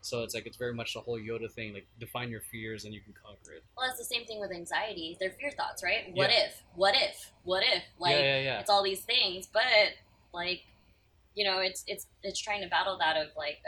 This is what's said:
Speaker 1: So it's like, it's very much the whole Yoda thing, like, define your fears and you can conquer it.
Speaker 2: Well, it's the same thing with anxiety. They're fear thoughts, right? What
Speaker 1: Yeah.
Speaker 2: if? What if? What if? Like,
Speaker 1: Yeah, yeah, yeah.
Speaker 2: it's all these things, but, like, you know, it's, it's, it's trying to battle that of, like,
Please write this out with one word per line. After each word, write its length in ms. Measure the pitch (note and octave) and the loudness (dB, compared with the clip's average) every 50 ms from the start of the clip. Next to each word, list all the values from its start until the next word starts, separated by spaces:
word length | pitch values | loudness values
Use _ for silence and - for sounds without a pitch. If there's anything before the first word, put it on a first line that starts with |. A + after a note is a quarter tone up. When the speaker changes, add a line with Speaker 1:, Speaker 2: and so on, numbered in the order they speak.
| - | -8
Speaker 1:
So 200 | - - A#2+ A#2 | -4 -4 -4 -4
it's 120 | A2 - | -4 -6
like, 120 | A#2 G#2 | -8 -8
it's 100 | A#2 - | -8 -8
very 160 | - B2 A#2+ A#2+ | -6 -4 -4 -4
much 200 | A#2 A2+ - - | -4 -4 -6 -6
the 60 | A2+ | -8
whole 180 | G#2+ A#2+ A#2+ A2+ | -4 -4 -4 -4
Yoda 300 | G#2+ A2 A2+ A#2 A2+ G#2+ - | -4 -4 -4 -4 -6 -6 -8
thing, 220 | - A2+ G#2+ G2+ | -8 -8 -8 -8
like, 120 | G2 - _ _ A#2 | -12 -14 _ _ -16
define 300 | A2+ G#2+ - A#2+ B2 A#2+ | -14 -8 -6 -6 -6 -4
your 100 | A2+ G#2+ | -6 -8
fears 440 | - - - A2+ A2 A2 A2 G#2 G#2 | -10 -12 -10 -10 -8 -8 -8 -8 -10
and 80 | G#2+ G#2+ | -12 -12
you 60 | G#2 | -14
can 120 | G2+ G#2+ G2+ - _ | -14 -18 -20 -20 _
conquer 280 | G#2+ G2+ - _ - D2+ | -20 -20 -20 _ -20 -20
it. 100 | E2 - - _ | -20 -20 -16 _
Speaker 2:
Well, 120 | - C4 B3+ | -2 -2 -2
it's 100 | B3+ B3 | -2 -4
the 60 | A#3+ | -6
same 200 | - B3 A#3 A#3 | -4 -4 -6 -4
thing 160 | - A3 G#3+ | -6 -8 -6
with 100 | G3+ F#3+ | -6 -6
anxiety. 680 | F#3 E3+ E3+ - E3+ D#3 G3 A3 G#3 F3 E3 E3 F3 - | -6 -8 -6 -4 -2 -2 -2 -2 -6 -6 -8 -8 -6 -4
They're 100 | F#3+ F#3 | -4 -6
fear 200 | - - - - | -4 -4 -8 -6
thoughts, 320 | F#3 - E3+ - - - - | -4 -4 -6 -6 -6 -4 -2
right? 260 | F3 G3 A3+ - F#3+ F3 | 0 0 0 -2 -4 0
What 160 | F3+ - - | 2 4 6
Speaker 1:
Yeah. 160 | A#3+ A3 - | 6 4 4
Speaker 2:
if? 160 | - - - - _ - | 2 -2 -12 -20 _ 0
What 200 | F3 F#3+ G3 B3 | 4 4 6 6
if? 340 | C4+ A#3 - - - - - _ _ _ | 6 2 2 -2 -8 -16 -18 _ _ _
What 180 | F3 F3+ - G#3 | 0 0 2 4
if? 220 | B3 A3 F3+ E3+ - _ - | 2 2 0 -2 -8 _ -2
Like, 160 | F3+ F3 D#3 | 2 4 4
Speaker 1:
Yeah, 60 | D3 C#3+ | 6 6
yeah, 180 | C#3 C#3 C3+ | 4 4 2
yeah. 200 | C3+ C3+ B2+ G#2+ | 2 0 -2 -2
Speaker 2:
it's 100 | - - | 2 4
all 120 | G3+ G3+ G3 | 6 6 6
these 200 | G3 G3 F#3+ - | 4 0 -2 -2
things, 440 | - A#3 B3 A3+ G3 F3+ F#3 F#3 - - | 0 2 2 2 2 -2 -6 -10 -2 0
but, 400 | G#3+ A#3 B3+ A#3+ G#3+ G#3 F#3 - - - _ _ _ _ _ - | 2 4 6 8 8 6 6 2 -6 -20 _ _ _ _ _ -8
like, 320 | F3 F3 F3+ F3+ - - _ - _ _ _ _ _ _ _ _ _ _ _ _ | -4 -2 -2 -4 -4 -6 _ -20 _ _ _ _ _ _ _ _ _ _ _ _
you 100 | G3+ G#3 | 0 2
know, 140 | G3 F#3+ F#3 | 2 2 2
it's, 260 | F#3+ F#3+ F#3+ - - | 2 0 -2 -4 -8
it's, 200 | - G3+ G3+ - - _ _ - | -8 -8 -8 -8 -18 _ _ -10
it's 180 | G3+ F#3 - | -6 -6 -6
trying 220 | - G#3+ G#3 G#3 F#3+ | -4 -4 -4 -4 -2
to 60 | F3+ | 0
battle 280 | - E3 F3+ G3 F#3+ F3+ | 2 2 2 2 0 2
that 180 | E3+ D#3 D#3+ | 2 2 2
of, 120 | D#3+ D3+ D3+ - | 2 0 -2 -6
like, 220 | D#3 D3+ D3 D3+ - - | -6 -6 -6 -8 -6 -8